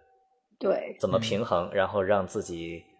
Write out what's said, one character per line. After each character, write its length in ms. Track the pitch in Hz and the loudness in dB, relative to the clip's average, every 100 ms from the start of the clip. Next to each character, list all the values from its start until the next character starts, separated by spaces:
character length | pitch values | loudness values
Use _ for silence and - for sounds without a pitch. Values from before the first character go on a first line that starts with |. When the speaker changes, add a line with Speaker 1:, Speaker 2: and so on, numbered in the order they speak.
| _ _ _ _ _ - | _ _ _ _ _ -4
Speaker 1:
对。 360 | - - 82 - | 0 0 -2 -4
Speaker 2:
怎 100 | 98 | 0
么 80 | 92 | 2
平 260 | 110 104 | 2 -2
衡， 260 | 117 90 90 | 2 0 0
Speaker 3:
嗯。 40 | |
Speaker 2:
然 140 | 101 95 | 0 2
后 160 | 101 | 2
让 240 | 95 101 92 | 2 2 2
自 160 | 107 | -4
己 400 | 90 85 82 85 - | -6 -6 -8 -10 -14